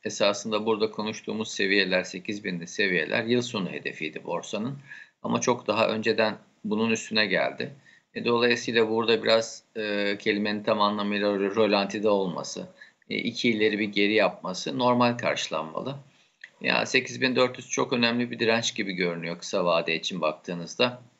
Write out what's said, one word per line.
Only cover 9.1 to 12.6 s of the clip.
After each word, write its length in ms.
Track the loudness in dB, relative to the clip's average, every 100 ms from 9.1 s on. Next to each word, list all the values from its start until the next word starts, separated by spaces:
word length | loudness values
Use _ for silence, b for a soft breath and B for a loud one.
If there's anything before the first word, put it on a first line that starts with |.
| 2
biraz, 400 | 6 4 4 -10 _ -8
e, 400 | -4 0 0 0
kelimenin 440 | 0 0 0 -2
tam 180 | 0 2
anlamıyla 480 | 2 2 -2 0 2
ro-, 280 | 2 0 4
rölantide 520 | 4 4 2 0 2
olması, 600 | 2 2 -4 -8 -10